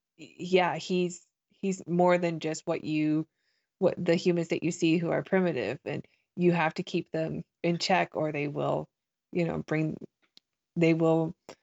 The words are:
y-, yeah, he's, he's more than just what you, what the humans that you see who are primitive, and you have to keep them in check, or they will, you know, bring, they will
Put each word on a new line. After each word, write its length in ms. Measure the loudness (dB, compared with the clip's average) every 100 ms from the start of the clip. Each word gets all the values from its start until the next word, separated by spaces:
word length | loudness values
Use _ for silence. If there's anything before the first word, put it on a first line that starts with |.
| _ -20
y-, 160 | -20 -14
yeah, 400 | 2 4 4 0
he's, 480 | -2 0 0 -4 _ _ _
he's 320 | _ -4 -4 -2
more 320 | 2 4 4
than 220 | 2 -4
just 260 | -6 -6 -6
what 180 | -6
you, 420 | -2 0 2 0 -2 _ _ _ _ -2
what 160 | 0 2
the 180 | 2 2
humans 320 | 2 0 -2
that 140 | -2
you 80 | -2
see 280 | 0 2 2
who 120 | 0
are 120 | -2
primitive, 560 | 0 0 2 0 -4 -6 -8
and 180 | -8 -10 _ _ 0
you 160 | 2
have 220 | 4 0
to 80 | -2
keep 280 | -4 -4 -4
them 300 | -4 -4 -6 -10 _
in 160 | -2 0
check, 320 | 2 2 0
or 180 | -2 -4
they 160 | -2 -4
will, 380 | -2 -2 -2 -6 _ _ _ _
you 140 | -4 -2
know, 120 | -4 -4
bring, 300 | -2 -2 -6 -14 _ _ _ _ _ _ 0
they 160 | 2
will 420 | 4 2 2 0 -6 -18 -20